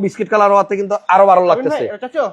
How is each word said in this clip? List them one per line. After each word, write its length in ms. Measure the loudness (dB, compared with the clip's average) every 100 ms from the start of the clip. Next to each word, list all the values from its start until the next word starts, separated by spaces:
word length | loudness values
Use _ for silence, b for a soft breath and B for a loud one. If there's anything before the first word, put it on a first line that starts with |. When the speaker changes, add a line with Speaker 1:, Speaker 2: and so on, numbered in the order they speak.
Speaker 1:
বিস্কিট 240 | -4 -6 -4
কালার 180 | 0 2
হওয়াতে 220 | 2 0 -4
কিন্তু 140 | -6 -6 0
আরো 100 | 2 4
ভালো 100 | 4
Speaker 2:
আমিন 80 | 2
ভাই, 40 |
Speaker 1:
লাগতেছে। 320 | 0 -2 -4 -6
Speaker 2:
এটা 100 | -8
চাচ্ছো? 220 | -8 -6 -6